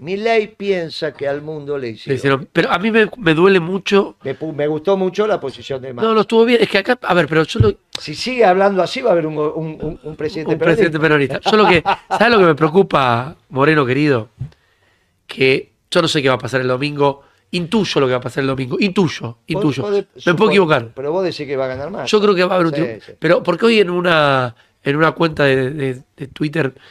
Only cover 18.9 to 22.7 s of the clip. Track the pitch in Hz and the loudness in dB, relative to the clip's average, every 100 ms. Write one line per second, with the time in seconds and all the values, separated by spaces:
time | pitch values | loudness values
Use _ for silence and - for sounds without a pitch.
18.9 | 180 165 - 120 - - 185 165 123 208 | 2 0 -2 -10 -12 -8 -2 -2 -2 -2
19.9 | 202 190 - - 170 208 196 165 143 113 | -4 -4 -4 -2 2 4 4 4 0 -2
20.9 | 135 139 180 180 147 139 135 131 131 147 | -8 -6 -2 -4 -6 -6 -4 -4 -6 -10
21.9 | 202 123 214 208 180 180 185 165 | -8 -2 2 2 2 2 2 0